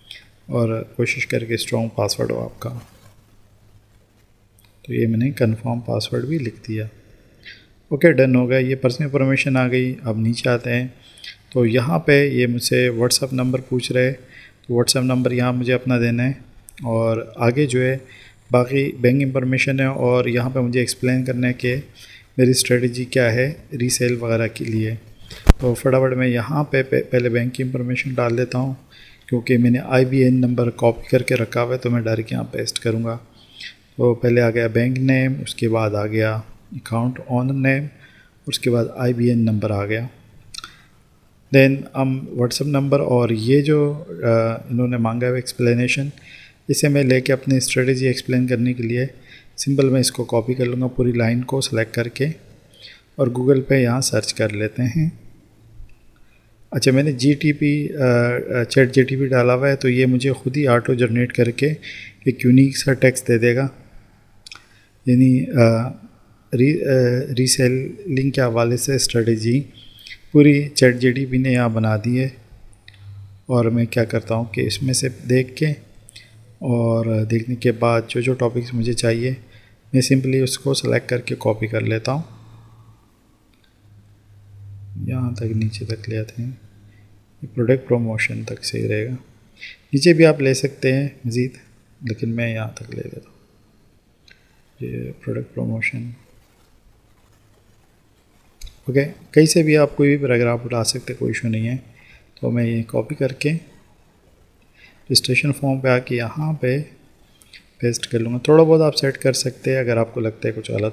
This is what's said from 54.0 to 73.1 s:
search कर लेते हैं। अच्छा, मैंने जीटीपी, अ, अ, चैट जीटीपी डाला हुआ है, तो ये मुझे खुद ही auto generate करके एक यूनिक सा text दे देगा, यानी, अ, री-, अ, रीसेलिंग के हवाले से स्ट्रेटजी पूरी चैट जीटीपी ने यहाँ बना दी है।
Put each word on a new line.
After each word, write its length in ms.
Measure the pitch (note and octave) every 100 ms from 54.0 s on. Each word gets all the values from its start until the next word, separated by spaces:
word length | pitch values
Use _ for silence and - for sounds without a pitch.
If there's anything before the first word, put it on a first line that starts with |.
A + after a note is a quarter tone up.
search 320 | C3 A2 -
कर 180 | - A2
लेते 320 | G#2 G#2+ -
हैं। 360 | B2 C3+ D#3+ - - - _ _ - - - - - _ - _ _ _ -
अच्छा, 200 | C3 C3+
मैंने 200 | C3 D3+
जीटीपी, 760 | B2+ C3+ C#3+ D#3 D3 D3+ D3 D3
अ, 40 |
अ, 720 | D3+ B2+ A#2+ A#2+ B2 - B2
चैट 260 | A#2 - B2
जीटीपी 360 | C3 B2+ C3 C3+
डाला 260 | B2+ B2
हुआ 160 | B2+ C#3
है, 80 | C3+
तो 120 | C3
ये 180 | B2 B2+
मुझे 240 | B2+ C3+
खुद 260 | B2+ B2+ C#3
ही 100 | C#3
auto 280 | A#2+ A2+
generate 380 | B2+ A#2+ A#2 B2
करके 340 | - A#2+ - C#3+ D#3 - - - - C3+
एक 160 | A#2+
यूनिक 320 | B2 B2+ C3+ C3+
सा 160 | -
text 340 | B2+ C3 B2 -
दे 120 | A#2
देगा, 320 | A#2+ A#2+ C3+ - - - - _ _ - - - _ _ _ _ B2+
यानी, 320 | B2 C3 B2+
अ, 580 | D#3+ D3 A2+ A2+ A#2+ - - _ _ _ _
री-, 260 | B2+ C3+ D#3
अ, 540 | - C3 B2 B2 C#3+
रीसेलिंग 1000 | B2 B2+ - B2 C3 C3 - G3+ C3+ C3+
के 80 | C3
हवाले 360 | B2+ A2+ A#2 A#2
से 220 | - C3+
स्ट्रेटजी 640 | - A#2+ A2+ A2 A2+ B2+ C#3+ - - - - - -
पूरी 360 | D3+ D3 C#3+ C#3+
चैट 280 | - B2+ A#2+
जीटीपी 420 | B2+ B2+ C3+ B2+
ने 140 | C3
यहाँ 200 | B2 A#2+
बना 240 | A2 A2 G#2+
दी 200 | A2+ B2
है। 200 | C3 - - - - - - - -